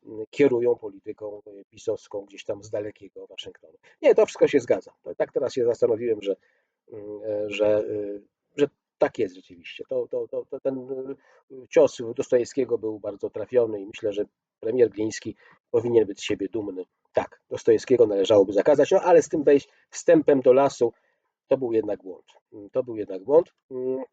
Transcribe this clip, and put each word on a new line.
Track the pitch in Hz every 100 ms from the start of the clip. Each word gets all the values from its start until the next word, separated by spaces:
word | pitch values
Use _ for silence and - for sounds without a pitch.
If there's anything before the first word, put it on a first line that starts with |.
| -
mm, | 107 110
kierują | - 143 120 120 117
polityką, | 107 98 107 101 107 104 107
y, | 101 98
pisowską | 110 - 104 _ 104 101
gdzieś | 101
tam | - 101
z | 104
dalekiego | 107 104 - 98 95 95
Waszyngtonu. | 95 - - _ _ _ _
Nie, | 302 -
to | 214
wszystko | - 151
się | 143
zgadza. | 117 104 - _
To | - -
tak | 156
teraz | 156 127
się | - 117
zastanowiłem, | 113 120 110 120 107
że, | 98 92 _ _ _ _ _
mm, | 107 104 104
e, | 107 104 104
że, | 104 107 107
y, | 107 107 101 101 _ _ _ -
że | 143 _ _ _
tak | 143 -
jest | 101 90
rzeczywiście. | _ 87 85 - -
To, | 131 120
to, | 127 113
to, | 131 120
to | 135
ten, | 135 135 127 135 131 135 _ _ _
y, | 131 123
cios | - 143 - 113 -
Dostojewskiego | 131 123 117 - 120 117
był | 110 107
bardzo | 104 101 104
trafiony | 110 104 123 117 104
i | 98
myślę, | 113 107
że | 101 101 _ _ _
premier | 113 127 113
Gliński | 101 110 - 113 104 _ _ _
powinien | 120 117 117 101
być | 101
z |
siebie | - 101 98
dumny. | 113 101 92 90 _ _
Tak, | - - - _
Dostojewskiego | 120 - 107 - 120 110
należałoby | 98 92 104 98
zakazać, | 101 - 143 143
no | 190
ale | 170 170
z | -
tym | 165
wejś-, | 143 143 - _ _
wstępem | - - 160 147 139
do | 127
lasu | 127 139 - 120 _ _ _ _ _ _
to | 131
był | 127
jednak | 113 104 98
błąd. | 92 85 _ _ _
Mm, | 113 101
to | 131
był | 123 110
jednak | 98 95
błąd. | 98 151 185 _ _
Mm. | 127 127 131 127